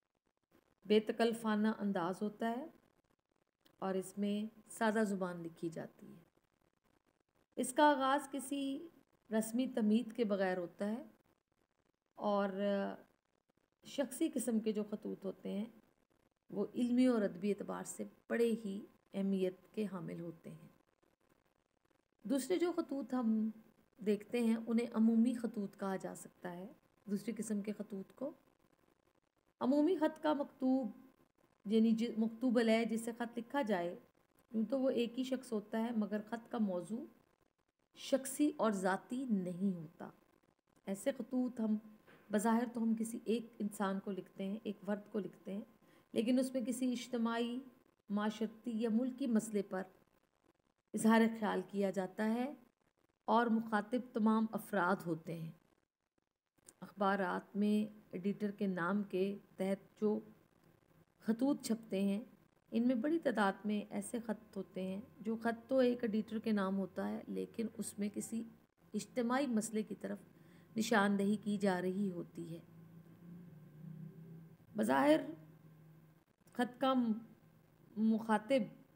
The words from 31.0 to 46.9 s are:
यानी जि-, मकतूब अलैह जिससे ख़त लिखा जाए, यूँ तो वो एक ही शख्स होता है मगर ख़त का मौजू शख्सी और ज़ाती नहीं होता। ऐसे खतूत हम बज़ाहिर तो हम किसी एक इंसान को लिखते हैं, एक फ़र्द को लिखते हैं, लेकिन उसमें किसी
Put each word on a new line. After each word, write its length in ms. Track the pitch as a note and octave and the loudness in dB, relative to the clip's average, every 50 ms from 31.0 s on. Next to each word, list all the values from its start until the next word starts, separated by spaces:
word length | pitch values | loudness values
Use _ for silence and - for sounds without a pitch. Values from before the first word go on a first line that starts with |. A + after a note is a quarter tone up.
| - - _ _ _ _ _ _ _ _ _ _ _ | -18 -20 _ _ _ _ _ _ _ _ _ _ _
यानी 260 | G3 A3 A3+ A3 A3+ A3+ | 2 4 6 6 6 4
जि-, 220 | A3+ A#3 A#3 - G#3+ | 4 2 -2 0 0
मकतूब 420 | A3+ A3 - - C4 C4 G#3+ B3 | -2 -2 -2 0 0 2 2 4
अलैह 240 | A#3 A3+ A3 A3+ A#3 | 4 6 4 4 4
जिससे 260 | A3+ A3+ A3 - A#3+ A3+ | 2 -2 -2 -2 -4 -6
ख़त 220 | - A#3+ A#3 - | -6 -8 -6 -6
लिखा 260 | A#3+ A#3+ - - C#4+ C#4+ | -8 -8 -2 -2 0 2
जाए, 320 | G#3 G3+ F3 F3 F3 F#3 - - _ _ _ _ _ _ _ _ _ - | 2 2 0 0 -2 -4 -8 -12 _ _ _ _ _ _ _ _ _ -4
यूँ 120 | A3 A3 | -2 -2
तो 140 | G3+ C#4 C4 | 0 0 0
वो 120 | B3+ C4+ | 2 2
एक 240 | - A#3 A#3+ A3+ - | 2 2 0 0 -2
ही 80 | C4 B3+ | -4 -2
शख्स 260 | B3+ C4 B3 - - A3 | -2 -2 -4 -4 -4 -4
होता 260 | G#3 G#3 - - A3 | -4 -4 -2 -2 -2
है 200 | A3+ A#3+ A#3 A3 | -2 0 0 0
मगर 300 | G#3 F#3+ G#3 G#3 G#3 - | 0 0 -2 -4 -4 -4
ख़त 180 | A#3+ A#3 - - - | -8 -8 -8 -6 -2
का 60 | A#3+ G#3+ | 0 0
मौजू 420 | G3 F3+ F3 E3+ E3+ G#3+ B3 D#4+ - - _ _ _ _ _ _ _ _ _ _ _ _ _ _ _ _ - | 0 0 -2 -4 -4 -6 -8 -8 -10 -14 _ _ _ _ _ _ _ _ _ _ _ _ _ _ _ _ -16
शख्सी 500 | - - C#4 C4 C4 - - - D4 D4 - - | -2 0 0 0 0 -4 0 2 2 2 2 2
और 140 | G3+ A3+ G3+ | 2 2 2
ज़ाती 420 | F#3+ F#3 F#3 F#3+ F#3+ - - B3 B3+ C#4 | 2 2 2 0 0 -2 -6 -6 -6 0
नहीं 460 | B3 G#3+ F#3+ F3 F3 F3 E3+ G3 G3 F3+ | 0 0 0 0 -2 -2 0 0 0 0
होता। 380 | E3+ D#3+ D#3+ - - - - - _ _ _ _ _ _ _ _ _ _ _ _ _ _ | -2 -6 -12 -12 -14 -14 -14 -14 _ _ _ _ _ _ _ _ _ _ _ _ _ _
ऐसे 260 | F#3+ G3 G3 - C#4 C4 | -8 -8 -2 -2 -4 -2
खतूत 480 | - A3+ - C4 B3+ B3 B3 A#3+ - | -2 -6 -4 -2 -2 -2 -2 -2 -2
हम 200 | A3 G#3+ G#3+ G#3+ - - - - _ - - - - - | 0 0 0 0 -2 -10 -20 -20 _ -20 -20 -20 -10 -2
बज़ाहिर 340 | G3+ G#3+ F#3+ A#3 A3+ A3+ B3 | -2 2 2 4 4 4 2
तो 160 | A#3 - A#3 | 0 -2 -2
हम 140 | A3+ A3+ A3 | 0 0 2
किसी 260 | A3+ A3 A3 - - - - | 0 0 -4 -6 -6 -2 0
एक 280 | A3+ A#3 A3+ - - - | 0 0 -2 -6 -8 -6
इंसान 380 | G#3+ G3+ - - G3+ F#3+ G3 G3 | -6 -6 -2 -2 0 0 0 -2
को 120 | - G#3 | -4 -6
लिखते 340 | G3 F#3 F3+ - _ - G3 | -6 -8 -8 -12 _ -8 -6
हैं, 160 | F#3+ G3+ A3 - | -6 -6 -4 -6
एक 120 | G#3+ G3+ - - | -6 -8 -6 -4
फ़र्द 220 | F#3+ G#3 G3+ G3+ - - | -4 -4 -4 -4 -6 -6
को 60 | G#3+ | -4
लिखते 340 | F#3 F#3 - - - G3 F#3+ | -4 -4 -10 -12 -10 -8 -8
हैं, 120 | G#3 - - - _ _ _ _ - _ _ - | -8 -8 -10 -18 _ _ _ _ -20 _ _ -2
लेकिन 260 | A3+ A3+ A#3+ B3+ B3+ | 0 2 4 2 2
उसमें 240 | C4 C4 - C4 A3 | 2 0 -2 -2 -2
किसी 280 | C4 A#3+ B3+ C4 B3+ | -2 -2 0 0 0